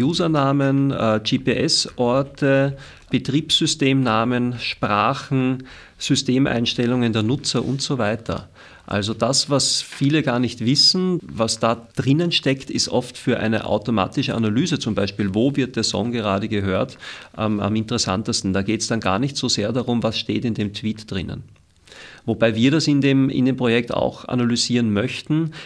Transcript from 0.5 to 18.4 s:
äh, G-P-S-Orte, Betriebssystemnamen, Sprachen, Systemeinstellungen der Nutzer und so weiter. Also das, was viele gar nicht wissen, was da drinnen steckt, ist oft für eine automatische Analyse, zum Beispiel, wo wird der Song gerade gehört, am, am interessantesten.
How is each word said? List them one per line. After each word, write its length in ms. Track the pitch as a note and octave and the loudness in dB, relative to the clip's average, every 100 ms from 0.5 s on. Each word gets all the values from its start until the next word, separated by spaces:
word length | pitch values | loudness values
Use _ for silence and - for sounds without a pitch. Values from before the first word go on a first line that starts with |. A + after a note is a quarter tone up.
| C#3 C#3 C#3 C#3 | 2 2 2 2
äh, 280 | - A2+ G#2+ | 2 2 0
G-P-S-Orte, 1500 | G#2+ C3 C3 A2+ D#3+ - - - A#2+ C3 C#3 - C#3 C3+ C#3 C#3 - - - | 0 -2 0 0 2 0 -2 -2 0 2 -2 -2 2 4 2 -2 -12 -20 -4
Betriebssystemnamen, 1500 | B2+ B2+ C#3 D#3 - D#3+ - C3+ C3+ B2+ A2 A2+ B2 B2 A#2+ | -4 0 -2 2 0 2 2 2 4 4 2 2 2 0 -2
Sprachen, 1040 | - - G#2+ G#2 A2 C#3 - C3+ C3 C3 - - - - | -6 -4 0 2 2 0 -2 0 0 -2 -8 -20 -20 -8
Systemeinstellungen 1120 | - C3+ - B2+ C#3 A#2+ A#2+ - A#2+ B2+ A#2+ | -2 0 2 2 2 2 0 0 0 2 2
der 120 | A2 | 2
Nutzer 420 | G#2+ C#3 - B2+ - | 0 0 -2 -2 -2
und 160 | C3+ | -2
so 160 | - C3+ | -2 -2
weiter. 520 | G#2 A2 - E2+ - - - - - | -2 -2 -4 -8 -8 -20 -20 -20 -6
Also 300 | G2+ G2+ A2 | -2 -2 -2
das, 340 | A#2 C3+ - | 0 0 2
was 320 | C#3 - - | 2 2 -2
viele 400 | - - C#3 D#3 | -4 0 2 2
gar 160 | D3 B2 | 2 0
nicht 260 | B2 - | 0 -2
wissen, 560 | A2+ D3 - F#3 F#3 F3 | 0 4 4 4 2 -2
was 340 | - D#2+ A2+ - | -4 -2 -2 0
da 300 | A#2 A2+ - - | 0 0 -4 -2
drinnen 360 | C3 C#3+ F3 | 2 2 2
steckt, 380 | - C3+ C3+ - | 0 0 -2 -2
ist 200 | - - | -4 -2
oft 280 | B2 B2 - | -2 -2 -6
für 220 | - A#2+ | -2 0
eine 260 | A2 A2 - | 0 0 0
automatische 720 | G#2 A#2+ A2 F#2 - D3 A#2+ | -2 0 -2 0 -2 -2 0
Analyse, 420 | A2 A2 E3+ - | 0 2 0 0
zum 160 | - | -2
Beispiel, 400 | G2 G2 - G2+ | -2 -2 -2 -2
wo 220 | G2+ C3 C#3 | 2 2 2
wird 200 | B2+ A#2 | -2 -2
der 80 | |
Song 280 | G#2+ G#2+ A2+ | -2 -2 -2
gerade 360 | A#2 G#2 G2 A2 | -2 0 0 0
gehört, 520 | G#2 G2 F#2+ C3 - - - - | -2 0 0 -2 -6 -18 -18 -14
am, 260 | - G#2+ G#2+ | -4 -2 0
am 160 | G2+ A2 | 0 -2
interessantesten. 800 | A2 A#2+ - F#2+ A2+ A2+ | -2 -2 -2 -2 -2 -2